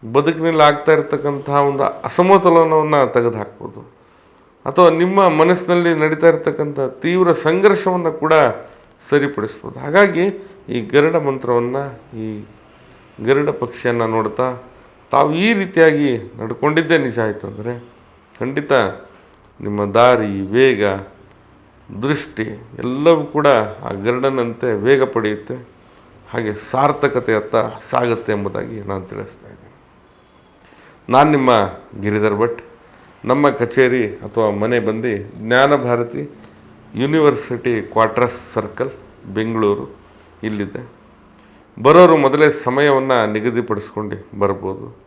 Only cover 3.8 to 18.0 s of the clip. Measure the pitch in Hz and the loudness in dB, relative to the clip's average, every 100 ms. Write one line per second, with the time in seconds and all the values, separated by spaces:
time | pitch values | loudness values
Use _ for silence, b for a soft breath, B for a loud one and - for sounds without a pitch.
3.8 | - _ b b b b b _ - 135 | -20 _ b b b b b _ -6 4
4.8 | 175 160 180 196 190 156 165 180 180 175 | 6 6 2 4 4 4 2 2 0 0
5.8 | 175 160 151 156 165 156 156 147 147 143 | 2 0 0 4 4 4 -2 -4 -6 -4
6.8 | 131 127 165 180 180 156 156 175 202 202 | -6 -4 -4 0 2 2 0 2 2 2
7.8 | 190 180 165 156 156 160 135 - B B | 0 -2 -4 -4 2 4 4 0 B B
8.8 | B _ - 147 143 143 107 - - 127 | B _ -2 0 0 -4 -8 -10 -16 -12
9.8 | 139 170 202 165 190 196 B B - 123 | -2 2 4 2 -2 -4 B B -8 -6
10.8 | 104 143 151 165 143 131 123 120 120 131 | 0 2 2 2 -2 -4 -2 -2 0 -6
11.8 | 139 123 - 117 110 107 104 - _ b | -8 -12 -18 -12 -10 -10 -14 -20 _ b
12.8 | b b b - 110 139 147 143 120 - | b b b -8 0 0 0 -4 -6 -6
13.8 | 123 117 113 110 107 104 127 123 - b | -4 -2 -2 -2 -2 -2 -4 -4 -16 b
14.8 | b _ _ 131 147 160 202 214 185 170 | b _ _ 0 2 0 0 0 -2 4
15.8 | 160 147 143 117 92 - 110 120 147 156 | 4 4 0 -2 -6 -12 -10 -4 0 0
16.8 | 160 165 135 110 110 104 101 104 110 120 | 2 0 0 -2 -4 -4 -12 -12 -12 -12
17.8 | 120 - | -14 -20